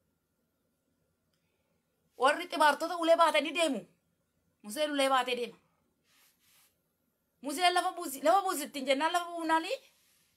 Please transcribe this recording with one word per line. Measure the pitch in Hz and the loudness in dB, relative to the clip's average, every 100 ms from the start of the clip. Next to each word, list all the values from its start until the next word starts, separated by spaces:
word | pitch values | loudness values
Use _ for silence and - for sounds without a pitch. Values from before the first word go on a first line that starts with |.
| _ _ _ _ _ _ _ _ _ _ _ _ _ _ _ _ _ _ _ _ _ _ | _ _ _ _ _ _ _ _ _ _ _ _ _ _ _ _ _ _ _ _ _ _
Warri | 262 311 349 | 0 0 -4
xibaartota | 330 302 285 330 349 | 2 2 2 -4 -4
ulee | 330 330 | 2 4
baatanii | 330 294 285 | 4 2 4
deemu. | 302 320 240 - _ _ _ _ _ _ _ | 4 4 0 -8 _ _ _ _ _ _ _
Museen | 208 226 302 | -14 -4 -2
ulee | 285 269 | 0 2
baatee | 262 247 247 | 2 0 -4
deema. | 226 - _ _ _ _ _ _ _ _ _ _ _ _ _ _ _ _ _ _ | -8 -12 _ _ _ _ _ _ _ _ _ _ _ _ _ _ _ _ _ _
Museen | 262 302 359 | -10 -2 0
lafa | 359 349 | 2 -2
buusi-, | 330 330 262 | -6 -10 -2
lafa | 277 381 | 2 2
buusi | 381 302 | 2 -4
ittiin | 247 - 262 | -6 -8 -2
jennaan | 269 320 | 0 0
lafa | 349 349 | -2 -4
buufnaanii, | 339 320 320 349 539 - _ _ _ _ | -8 -2 -2 -2 -10 -12 _ _ _ _